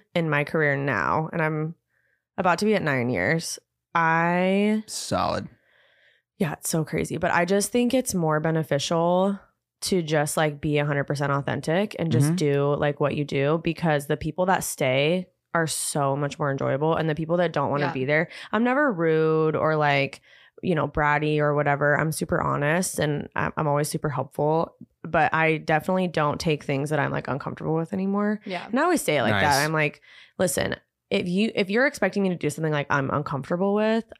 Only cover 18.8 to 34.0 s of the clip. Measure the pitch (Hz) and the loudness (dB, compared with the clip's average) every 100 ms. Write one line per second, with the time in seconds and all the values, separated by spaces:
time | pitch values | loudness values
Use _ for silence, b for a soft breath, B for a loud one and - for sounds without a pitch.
18.8 | 294 180 165 160 160 160 156 151 156 156 | 0 2 2 4 4 4 2 2 2 2
19.8 | 147 143 139 - b b b - - 160 | 2 2 0 -4 b b b -8 -2 0
20.8 | 143 160 147 147 151 151 147 147 147 143 | 0 0 2 2 2 2 2 2 2 2
21.8 | 147 147 156 151 - 170 151 139 143 170 | 2 2 0 -2 -2 0 0 0 0 0
22.8 | 180 - 151 147 - - 156 - 156 143 | 0 -2 -2 -2 -4 -4 -4 -2 0 0
23.8 | 151 160 156 135 131 - 147 160 - _ | -2 -4 -4 -4 -6 -2 0 0 -2 _
24.8 | - _ 170 165 147 160 160 156 156 156 | -20 _ -4 0 2 2 2 0 0 0
25.8 | 156 185 180 160 147 - - 147 - 139 | 2 0 0 0 0 0 -2 -2 -2 -4
26.8 | 147 156 135 139 - 135 - - 156 160 | 0 0 0 -4 -4 -6 -6 -8 -4 -2
27.8 | 165 196 190 202 208 214 - 175 - 233 | -2 -4 -2 0 0 -2 -6 -8 -4 0
28.8 | 330 330 - 147 110 104 151 135 151 160 | 2 2 2 2 2 2 4 4 2 2
29.8 | 151 - B B B _ 185 - 196 - | 0 -2 B B B _ 0 0 -2 -4
30.8 | _ _ _ 196 180 180 220 - 190 208 | _ _ _ -2 0 0 0 0 0 2
31.8 | 277 285 190 202 190 175 147 147 160 151 | 0 0 -2 0 0 0 -4 -2 -2 -2
32.8 | 143 143 135 123 147 139 147 175 196 208 | 0 0 0 -2 -2 -6 -4 -2 0 0
33.8 | 220 226 | 2 0